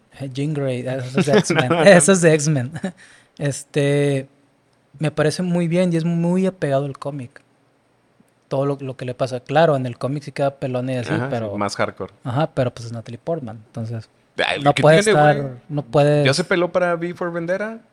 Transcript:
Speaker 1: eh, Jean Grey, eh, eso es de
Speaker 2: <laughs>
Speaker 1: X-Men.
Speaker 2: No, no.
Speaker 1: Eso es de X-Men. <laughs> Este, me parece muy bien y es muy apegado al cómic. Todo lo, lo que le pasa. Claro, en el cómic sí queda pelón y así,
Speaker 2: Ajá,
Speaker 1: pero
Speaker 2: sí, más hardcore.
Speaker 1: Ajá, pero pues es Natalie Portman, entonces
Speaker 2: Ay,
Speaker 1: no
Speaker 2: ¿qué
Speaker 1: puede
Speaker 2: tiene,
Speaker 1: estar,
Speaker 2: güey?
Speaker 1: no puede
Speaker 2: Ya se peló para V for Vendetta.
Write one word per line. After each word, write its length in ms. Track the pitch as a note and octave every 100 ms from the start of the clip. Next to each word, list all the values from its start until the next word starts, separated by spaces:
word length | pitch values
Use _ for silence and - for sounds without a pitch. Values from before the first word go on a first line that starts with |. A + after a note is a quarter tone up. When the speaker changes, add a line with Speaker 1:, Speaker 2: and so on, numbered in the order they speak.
| _ -
Speaker 1:
eh, 100 | C3+
Jean 220 | B2+ D3 C#3+
Grey, 240 | C3+ B2 B2+
eh, 140 | C3+ B2
eso 140 | D#3+
es 60 | D3
de 60 |
Speaker 2:
<laughs> 40 | G#3
Speaker 1:
X-Men. 320 | - E3 B2+
Speaker 2:
No, 60 | E3
no. 80 |
Speaker 1:
Eso 280 | D#3+ F3+ -
es 80 | F#3+
de 120 | E3
X-Men. 380 | D#3 D3 C#3+ A#2+ D#3+ F#3 - -
<laughs> 320 | - _ -
Este, 880 | D3 - - D3+ C#3+ C#3+ C#3+ C#3 C3+ _ _ _ _ _ _ C#3
me 140 | D3+
parece 320 | - D3+ -
muy 240 | F3+ F3 E3+
bien 260 | F3 F3+
y 40 | E3
es 60 | E3
muy 420 | E3+ E3+ F#3 F#3
apegado 380 | F#3 D3 C3+ C#3+
al 120 | C3+
cómic. 440 | C#3 C#3+ A#2+ - _ _ _ _ _ _ _ _ _ _ _
Todo 200 | C3+ C#3
lo, 100 | C#3
lo 160 | C3+ B2+
que 100 | B2
le 100 | A#2+
pasa. 240 | B2+ B2
Claro, 360 | - C#3+ E3 C3+
en 120 | B2+
el 100 | A#2+
cómic 240 | B2+ D3
sí 100 | C#3+
queda 200 | - C#3 C#3
pelón 300 | C3 B2 C3
y 60 | B2+
así, 140 | A2
Speaker 2:
Ajá, 180 | G#2+ C3
Speaker 1:
pero 200 | B2 G#2+
Speaker 2:
sí, 60 | G2+
más 180 | G2+ -
hardcore. 380 | G#2 - F#2+ -
Speaker 1:
Ajá, 280 | C3 B2 D#3+
pero 180 | - B2
pues 140 | - A2+
es 60 |
Natalie 260 | A#2 A2+ A#2
Portman, 400 | - E3 A#2+ A2 G#2+
entonces 420 | A#2+ A2+ A#2 - _ _ -
Speaker 2:
Ay, 240 | - F#2
Speaker 1:
no 100 | C#3+ -
Speaker 2:
¿qué 80 |
Speaker 1:
puede 180 | D3+ D#3+
Speaker 2:
tiene, 180 | G#3+ D#3
Speaker 1:
estar, 220 | D3+ C#3+
Speaker 2:
güey? 120 | C3+ B2 -
Speaker 1:
no 140 | C#3+
puede 400 | A#2 D3 D3 D3
Speaker 2:
Ya 100 | C#3 C#3+
se 80 |
peló 280 | E3+ F#3 F3
para 220 | F#3 F3
V 220 | E3+ F3 F3
for 160 | F3
Vendetta. 460 | E3+ E3+ F#3+ G#3+ A3+ _